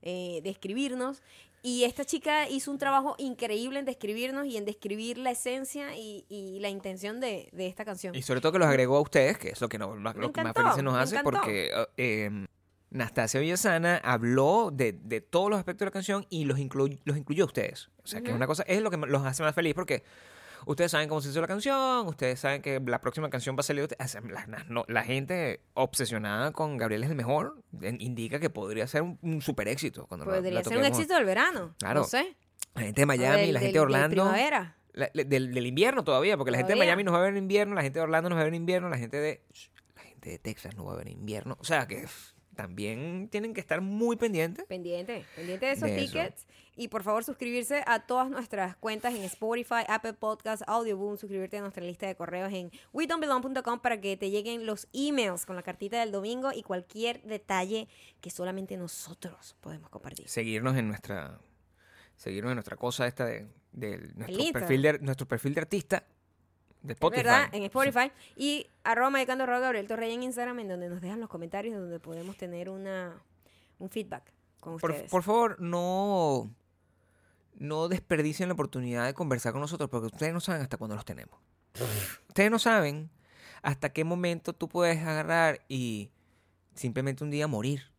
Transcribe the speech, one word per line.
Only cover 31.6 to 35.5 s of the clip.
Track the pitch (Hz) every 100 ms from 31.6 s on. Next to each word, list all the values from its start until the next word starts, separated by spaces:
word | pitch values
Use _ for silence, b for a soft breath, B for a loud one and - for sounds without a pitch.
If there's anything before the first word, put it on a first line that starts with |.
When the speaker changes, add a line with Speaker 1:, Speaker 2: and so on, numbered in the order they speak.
| 170 -
Speaker 2:
Claro. | 98 135
Speaker 1:
no | 131
sé. | 247 370 320 _ _ -
Speaker 2:
La | -
gente | 107 107
de |
Speaker 1:
O | 143
Speaker 2:
Miami, | 127 127 147
Speaker 1:
del, | -
Speaker 2:
la | 147
gente | -
Speaker 1:
del, |
Speaker 2:
de |
Speaker 1:
de | 156
Speaker 2:
Orlando. | 143 135 151 170
Speaker 1:
primavera. | 196 190 285 277 175 _ _
Speaker 2:
La, | - 131
la, | - 139
del, | 135 131